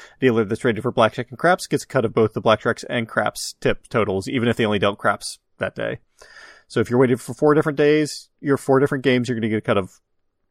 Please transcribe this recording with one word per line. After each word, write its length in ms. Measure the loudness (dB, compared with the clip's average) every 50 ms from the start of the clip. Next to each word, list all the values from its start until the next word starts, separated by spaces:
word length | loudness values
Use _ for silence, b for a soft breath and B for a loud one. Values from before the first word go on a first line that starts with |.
| B B B
A 40 | B
dealer 240 | 2 2 4 4 0
that's 180 | 0 -4 -2 -2
rated 180 | -2 -2 0 -4
for 100 | -2 2
blackjack 380 | 2 2 2 2 -4 -10 -10
and 80 | -8 -2
craps 280 | 0 0 0 0 -2
gets 180 | -4 -4 -4 -4
a 20 |
cut 180 | -2 -2 -2 -2
of 100 | 0 2
both 200 | 2 2 2 0
the 80 | 0 2
blackjacks 420 | 2 2 2 2 -2 -4 -4 -6 -6
and 200 | -6 -6 -6 -2
craps 460 | -2 -2 -2 -2 -4 -6 -12 -12 -12 _
tip 280 | -2 -2 -2 -2 -6 _
totals, 400 | -2 0 0 0 -2 -4 -4 -4
even 200 | -4 -2 0 0
if 80 | 0
they 100 | 0 0
only 120 | 0 0 0
dealt 200 | 0 0 -2 0
craps 400 | -2 -2 -2 -2 -6 -12 -14 -16 _ _ _
that 180 | _ -8 -8 -6
day. 240 | -6 -6 -6 -8 -8 -14 _ B B B B B B B B B B B B
So 120 | -2 -2
if 100 | -2 0
you're 80 | 2 2
rated 200 | 4 4 2 -2
for 120 | -4 -12 -6
four 200 | 0 2 4 4
different 240 | 4 2 0 0 2
days, 500 | 2 2 4 2 0 -2 -6 -12 -18 _ _ _
your 180 | -2 -2 -2 -2
four 200 | 2 2 4 4
different 240 | 4 2 0 0 0
games, 240 | 2 2 2 0 -2
you're 80 | -4 -4
gonna 100 | -2 -2
get 100 | -2 -2
a 40 | -2
cut 160 | 0 -2 -2
of 200 | -2 -4 -12 _ _ _ _ _ _ _ _ _ _ _